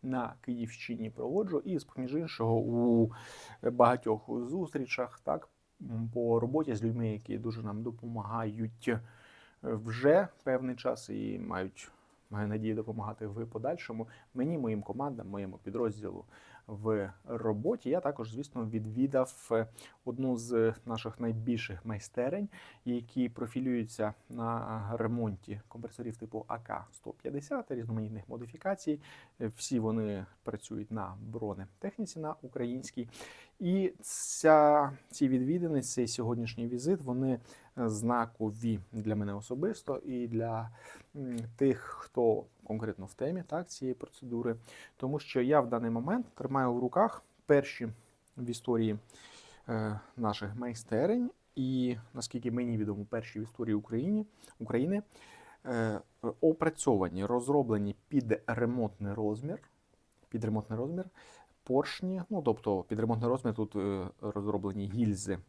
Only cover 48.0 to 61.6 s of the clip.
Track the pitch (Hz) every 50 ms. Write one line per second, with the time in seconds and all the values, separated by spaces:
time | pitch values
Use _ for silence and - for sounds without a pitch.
48 | - - _ _ _ - _ - 123 120 120 117 - - 120 113 113 110 107 107
49 | - - - - - - - - - - - - _ - 120 110 107 107 104 101
50 | - - - - 117 107 104 - 107 98 104 123 123 120 117 117 - - 117 110
51 | 135 180 220 247 247 240 - _ _ _ _ - 131 127 131 127 127 123 123 117
52 | 117 - - 131 123 - - 123 113 120 113 120 123 120 117 107 107 104 104 101
53 | 104 104 - 117 113 - - 107 107 113 - - 117 113 107 107 107 - 113 113
54 | 131 180 208 214 214 208 _ _ - - - _ 120 104 - 117 131 165 196 208
55 | 208 _ - - - - - - - - - _ _ 131 123 117 113 110 107 98
56 | - _ _ _ - 117 104 - - 160 160 160 - 156 156 - - 147 120 101
57 | 95 90 82 92 95 104 120 123 120 131 143 147 135 117 110 104 101 101 101 -
58 | _ _ 147 139 123 113 127 127 - - 117 113 120 117 120 127 113 104 98 -
59 | 104 101 101 110 107 104 107 107 131 147 185 233 - _ _ _ _ _ _ _
60 | _ _ - _ _ _ - 113 110 110 107 110 110 - 110 110 123 139 170 180
61 | 185 185 _ - - - - - - _ _ _